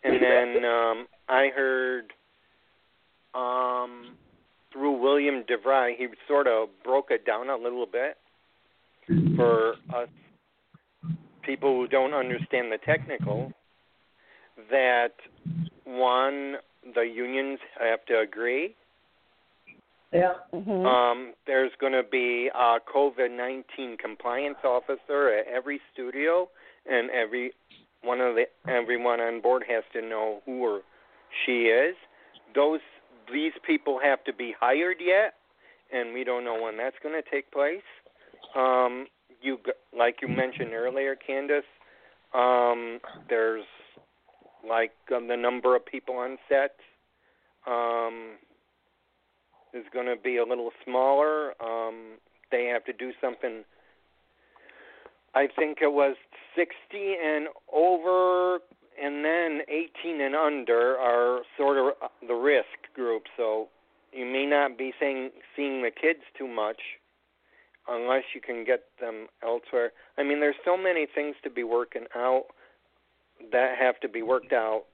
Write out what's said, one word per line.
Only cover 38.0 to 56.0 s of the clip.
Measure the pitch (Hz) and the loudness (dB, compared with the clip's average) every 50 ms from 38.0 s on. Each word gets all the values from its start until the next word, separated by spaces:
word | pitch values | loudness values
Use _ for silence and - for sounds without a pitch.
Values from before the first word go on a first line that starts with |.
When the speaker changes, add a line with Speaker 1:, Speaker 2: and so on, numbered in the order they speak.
| _ - _ _ _ - - - - - - | _ -20 _ _ _ -20 -20 -20 -20 -8 -2
Speaker 1:
Um, | 139 131 131 127 127 127 123 123 127 135 - _ _ _ _ - _ | 0 2 4 4 4 2 2 0 -4 -12 -14 _ _ _ _ -20 _
you | - 135 135 127 _ | -6 -6 -6 -6 _
g-, | 120 127 _ _ _ - | -8 -8 _ _ _ 0
like | 117 120 120 120 - | 2 2 2 2 -2
you | - 123 | -6 -4
mentioned | 123 127 131 127 127 - 131 117 113 | -2 -2 -2 -2 -2 -6 -8 -6 -4
earlier, | 113 117 127 127 135 135 139 135 | -4 -4 -2 -2 -2 -2 -2 -4
Candace, | 131 - - 139 135 139 143 147 147 143 - _ _ _ _ - _ _ - _ _ _ _ - | -6 -8 -6 -6 -6 -2 0 0 0 0 -4 _ _ _ _ -20 _ _ -20 _ _ _ _ 0
um, | 127 123 127 127 123 120 120 120 120 117 117 117 - - - - - - - | 2 4 6 6 6 4 4 2 0 -2 -10 -10 -12 -14 -16 -18 -18 -6 -2
there's, | 120 113 113 113 113 110 101 - - - - - _ - _ _ _ _ _ _ _ _ _ - _ _ - 110 | 0 2 2 2 0 -2 -8 -14 -20 -20 -20 -20 _ -20 _ _ _ _ _ _ _ _ _ -20 _ _ -6 -2
like, | 113 113 117 113 _ _ _ - 131 | 0 0 0 0 _ _ _ -2 -2
um, | 120 120 117 | -2 -2 -2
the | 120 | -4
number | 120 120 120 123 127 123 127 127 | 0 0 0 0 2 4 4 4
of | 123 - | 4 2
people | - - 131 _ - 127 | -2 -12 -12 _ -6 -6
on | 127 123 127 135 131 - - | -6 -6 -6 -8 -12 -4 0
set, | 143 135 139 139 - _ - _ _ _ _ _ _ _ _ _ _ _ _ _ _ _ _ 127 | 2 2 2 2 -4 _ -20 _ _ _ _ _ _ _ _ _ _ _ _ _ _ _ _ -4
um, | 123 117 117 117 117 117 117 113 113 117 113 113 110 - _ _ _ _ _ _ _ _ _ _ _ _ _ _ _ _ _ _ _ _ _ _ _ _ _ _ - | -2 -2 0 0 0 -2 -2 -4 -6 -10 -14 -16 -18 -20 _ _ _ _ _ _ _ _ _ _ _ _ _ _ _ _ _ _ _ _ _ _ _ _ _ _ -16
is | 123 110 98 - | -16 -16 -10 -8
gonna | 127 123 123 123 | -6 -4 -4 -4
be | 113 - 131 123 120 | -4 -2 -2 0 0
a | 117 | 0
little | 113 123 120 120 117 - - - | 0 0 -4 -4 -8 -8 -12 -14
smaller. | - 127 127 131 135 139 139 147 156 156 151 151 143 - _ | -4 0 2 4 4 6 6 4 4 2 0 -4 -6 -8 _
Um, | 117 113 113 113 113 113 110 113 113 110 110 110 _ _ _ _ _ _ | -8 -6 -4 -4 -4 -6 -8 -10 -16 -20 -20 -20 _ _ _ _ _ _
they | - 117 120 | -2 0 0
have | 123 120 117 - | 0 -2 -2 -4
to | - 123 | -6 -10
do | 104 123 127 120 - | -8 -10 -12 -8 -6
something. | - 131 120 - - 127 113 113 107 _ _ _ _ _ _ _ _ _ _ _ _ _ _ _ _ _ _ _ _ - - - - - - - - - _ _ _ _ _ | -6 -6 -6 -4 -8 -8 -8 -8 -16 _ _ _ _ _ _ _ _ _ _ _ _ _ _ _ _ _ _ _ _ -20 -20 -20 -20 -20 -20 -20 -20 -20 _ _ _ _ _
I | 131 139 139 - | 2 2 2 0
think | - 165 151 151 147 | -2 -2 -2 0 0
it | 156 147 | 0 2
was | 147 143 | 4 4